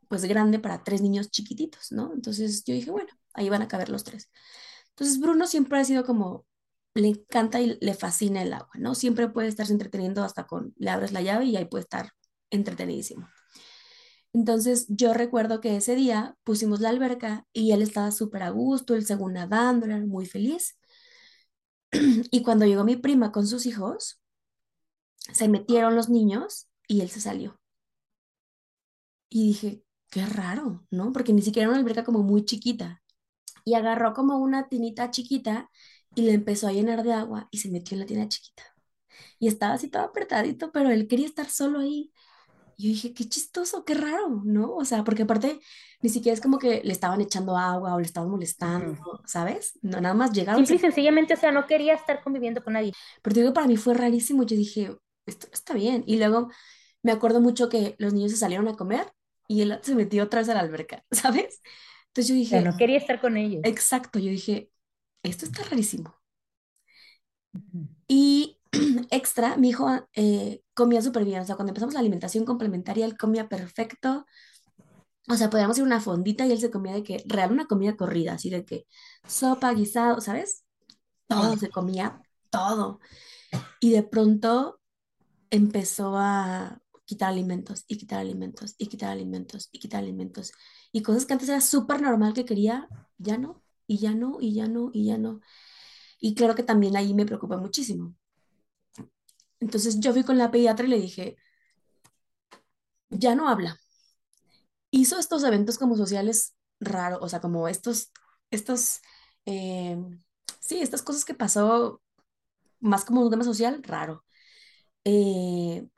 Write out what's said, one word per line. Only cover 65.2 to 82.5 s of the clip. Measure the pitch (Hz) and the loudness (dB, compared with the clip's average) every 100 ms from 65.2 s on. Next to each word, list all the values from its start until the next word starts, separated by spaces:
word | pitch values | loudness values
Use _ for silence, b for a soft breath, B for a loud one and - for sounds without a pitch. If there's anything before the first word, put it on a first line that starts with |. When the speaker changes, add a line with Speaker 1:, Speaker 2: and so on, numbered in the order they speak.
Speaker 1:
esto | 180 - 320 | -8 -8 -8
está | - | -8
rarísimo. | 415 262 208 - 160 _ _ _ _ _ _ _ b b b b _ _ _ | -2 0 0 -4 -12 _ _ _ _ _ _ _ b b b b _ _ _
Speaker 2:
Ujú. | 185 - 175 151 - - | -18 -14 -14 -14 -10 2
Speaker 1:
Y | 269 285 285 302 - _ | 6 6 6 2 -6 _
<clears throat> | 294 294 240 240 | 0 2 2 0
extra, | 262 - - 233 - | -2 -2 0 2 4
mi | 247 | 4
hijo, | 247 269 262 - | 4 0 0 -2
eh, | 214 208 202 208 208 _ | 0 2 2 -2 -10 _
comía | - 240 233 | 2 4 4
súper | 247 240 | 2 0
bien. | 202 185 | 0 -2
O | 185 | -4
sea, | 196 | -4
cuando | 196 | -6
empezamos | 202 247 | -4 -4
la | 285 | 0
alimentación | 220 175 180 220 | 0 0 -2 -2
complementaria, | 233 233 214 180 - 220 226 | -2 -2 -2 -4 -4 -2 -2
él | 214 | -2
comía | 220 220 220 | 0 0 -2
perfecto. | 185 180 - 226 - 262 277 - b b b b _ _ _ _ _ - | -8 -8 -8 -8 -4 -4 -4 -6 b b b b _ _ _ _ _ -2
O | |
sea, | 226 214 | 0 2
podíamos | 214 202 240 | 2 2 2
ir | |
a | 262 | 2
una | 226 | 2
fondita | 214 175 196 214 262 | 0 -2 0 0 2
y | |
él | 226 | 2
se | 233 | 0
comía | 196 190 | -4 -6
de | 202 | -6
que, | 208 185 - | -6 -8 -4
real, | 208 185 | 0 2
una | 269 311 | 2 0
comida | 202 202 208 | 0 0 0
corrida, | 175 170 170 | -2 -2 -2
así | 165 185 | -4 -6
de | 180 | -6
que | - - - b b b - | -8 -12 -14 b b b -8
sopa, | - 262 254 254 | 0 0 2 2
guisado, | 220 208 233 233 233 | 2 0 2 2 2
¿sabes? | 208 247 403 - _ _ _ _ _ _ - | -2 -6 -6 -10 _ _ _ _ _ _ -4
Todo, | 208 220 | 0 2
Speaker 2:
Sí. | 214 | 0
Speaker 1:
se | 202 | -4
comía | 185 180 185 214 - _ _ _ | -4 -4 -2 -6 -8 _ _ _